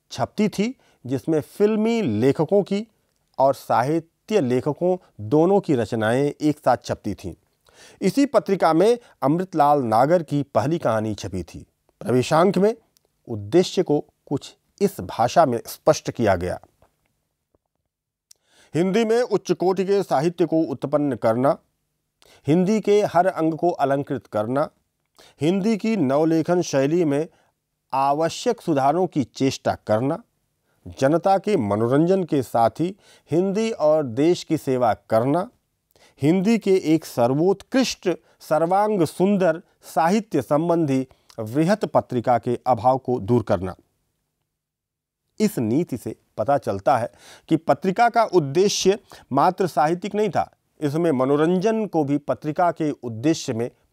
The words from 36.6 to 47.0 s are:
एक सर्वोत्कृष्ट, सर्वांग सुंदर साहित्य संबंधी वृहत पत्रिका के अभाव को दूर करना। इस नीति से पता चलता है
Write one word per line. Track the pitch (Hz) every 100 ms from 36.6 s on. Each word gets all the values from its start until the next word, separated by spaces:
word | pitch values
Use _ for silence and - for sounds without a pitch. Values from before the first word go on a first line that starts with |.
| - 190
एक | 151 160 -
सर्वोत्कृष्ट, | - 120 139 180 196 - 262 254 - 185 165 _ _
सर्वांग | - 156 165 190 214 214 156
सुंदर | - 190 202 180 160 - _
साहित्य | - - 165 214 208 151
संबंधी | 120 147 170 170 151 131 131 _ _ -
वृहत | 110 131 165 208 160
पत्रिका | 120 - 123 120 120
के | - 120 -
अभाव | 120 123 131
को | - 123
दूर | 98 120
करना। | 107 98 92 87 _ _ _ _ _ _ _ _ _ _ _ _ _ _ _ -
इस | 214 160
नीति | 110 131 175 113
से | 110 - _ -
पता | 107 143
चलता | - 196 -
है | 127